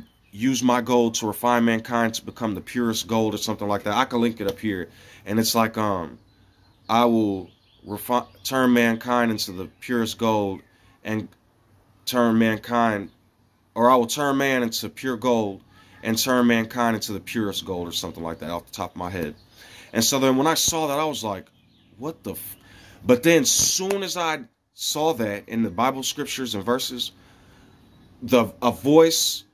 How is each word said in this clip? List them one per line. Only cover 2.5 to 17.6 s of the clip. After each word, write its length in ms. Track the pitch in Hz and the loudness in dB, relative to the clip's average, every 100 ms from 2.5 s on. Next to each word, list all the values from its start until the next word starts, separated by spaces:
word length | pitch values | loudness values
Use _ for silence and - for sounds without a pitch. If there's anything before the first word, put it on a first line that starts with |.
| 92 | -6
the 60 | |
purest 440 | - 123 117 110 90 | -6 -2 -2 -2 -2
gold," 280 | 113 110 101 | 0 0 -2
or 20 | |
something 300 | - 104 104 | -6 -6 -2
like 160 | 101 | -4
that. 120 | 104 104 | -2 -2
I 100 | 131 | 0
can 160 | 120 | 2
link 180 | 117 110 | 0 0
it 80 | 98 | -6
up 120 | - | -4
here, 280 | 110 92 85 - - - 98 | -4 -4 -6 -12 -20 -18 -4
and 140 | 110 | 0
it's 140 | 113 | 2
like, 240 | 117 110 110 | 2 0 0
um, 400 | 107 95 80 60 _ _ _ _ _ _ - | -2 -2 -6 -14 _ _ _ _ _ _ 0
"I 160 | 113 | 2
will 480 | 120 113 104 95 90 _ _ _ - | 4 4 2 -2 -8 _ _ _ -12
refi-, 420 | 101 - 123 - - | -10 -2 -4 -4 -12
turn 280 | - 131 127 | -4 2 4
mankind 580 | 120 117 113 123 120 117 | 4 4 0 0 0 0
into 220 | 107 - | -2 -6
the 140 | 90 87 _ | -8 -12 _
purest 360 | - 120 110 - | -6 -2 -2 -2
gold 440 | 113 107 98 95 - _ _ _ | 0 0 -2 -6 -14 _ _ _
and 240 | - 107 - _ _ _ _ _ _ _ - | -6 -6 -6 _ _ _ _ _ _ _ -4
turn 340 | 127 117 113 | 2 4 4
mankind, 720 | 113 107 - 120 113 104 95 _ _ _ _ _ _ 110 | 2 0 -2 0 2 0 -6 _ _ _ _ _ _ 2
or 140 | 120 | 6
I 40 | 127 | 6
will 120 | 117 | 2
turn 300 | 143 143 139 | 0 0 2
man 260 | 139 131 | 2 2
into 260 | 117 113 110 | 0 -4 -8
pure 260 | - 135 120 | -8 -6 -2
gold 460 | 127 117 107 95 - - - - | 0 2 0 -6 -16 -20 -20 -10
and 140 | 113 113 | -4 -2
turn 300 | 135 127 120 | 2 4 4
mankind 480 | 117 113 123 117 110 | 4 0 0 0 0
into 180 | - | -4
the 60 | 98 | -8
purest 460 | - 117 104 92 | -6 -4 -4 -4